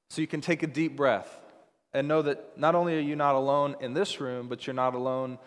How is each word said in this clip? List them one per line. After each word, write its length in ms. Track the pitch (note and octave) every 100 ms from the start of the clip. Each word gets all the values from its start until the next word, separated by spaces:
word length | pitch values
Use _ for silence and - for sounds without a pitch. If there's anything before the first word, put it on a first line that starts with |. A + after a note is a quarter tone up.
| _
So 120 | -
you 60 | D#3
can 140 | D#3
take 200 | D#3+ E3
a 60 | D#3
deep 300 | C3+ D#3+ C3+
breath 360 | C#3 G2+ - - - - _ _ _
and 140 | C#3 D3
know 140 | D#3
that 360 | D3 C#3 - -
not 160 | D3+ F3
only 220 | F3 D#3+
are 20 |
you 160 | D3 D3
not 200 | C#3+ C3+
alone 420 | C#3 C#3+ C#3+ C3+
in 140 | B2+
this 260 | C#3 G3 -
room, 300 | C3+ B2 A#2+
but 180 | B2 -
you're 60 |
not 200 | B2+ B2+
alone 460 | B2 B2+ C3 C3 B2